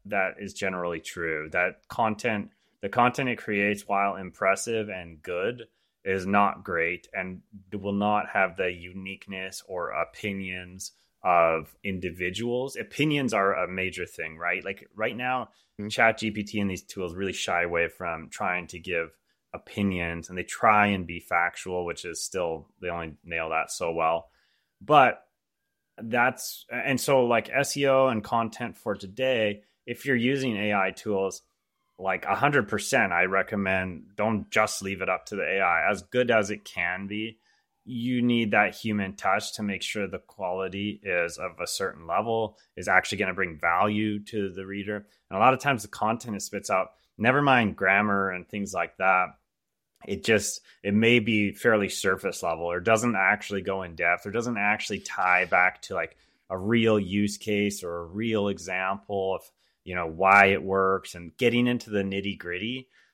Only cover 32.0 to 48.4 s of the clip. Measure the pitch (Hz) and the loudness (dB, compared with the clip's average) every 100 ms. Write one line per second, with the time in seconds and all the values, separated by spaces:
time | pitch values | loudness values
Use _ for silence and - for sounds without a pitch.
32 | 95 92 - 98 143 143 104 101 - 131 | -4 -2 0 2 4 4 2 -2 2 2
33 | 101 87 92 95 92 104 95 95 92 85 | 4 4 4 2 0 0 0 0 -2 -8
34 | - 101 107 107 104 110 107 - 98 95 | -10 -2 0 0 0 0 0 0 -6 -4
35 | 92 92 - 101 80 98 92 82 82 98 | -2 -2 -4 -4 -2 2 2 4 2 0
36 | 90 123 120 113 101 104 - 92 85 92 | -2 0 4 4 2 -4 -10 -6 -4 -4
37 | 98 104 110 113 _ _ _ _ - 123 | -6 -6 -8 -12 _ _ _ _ -12 -6
38 | 120 123 120 120 110 107 104 - 113 104 | -2 2 4 4 4 4 2 0 -2 -2
39 | 95 98 95 101 - - 104 95 - 107 | -2 -2 0 0 -2 -6 -4 -4 -4 -4
40 | 98 92 - - 92 95 95 98 104 - | -6 -8 -12 -8 -4 -4 -4 -4 -6 -4
41 | 101 87 85 82 90 78 87 - 95 78 | -2 0 -2 -4 -10 -8 -8 -4 -4 -6
42 | 82 90 113 113 107 - _ - 95 92 | -4 -2 0 0 -2 -6 _ -6 2 4
43 | - 98 95 92 92 78 85 90 104 107 | 4 0 -2 -2 -4 -2 0 2 2 2
44 | 107 104 104 110 98 90 95 98 98 104 | 0 -2 -6 -6 -6 -6 -10 -8 -6 -6
45 | 104 _ _ 95 120 131 143 123 107 - | -8 _ _ 4 6 6 2 -2 -4 -2
46 | 107 117 120 101 - 101 - 95 - - | -2 -2 -4 -8 -6 -6 0 0 0 -8
47 | _ - 113 139 143 127 107 85 95 98 | _ 0 4 4 6 6 4 2 4 6
48 | 107 98 95 90 | 4 2 0 -4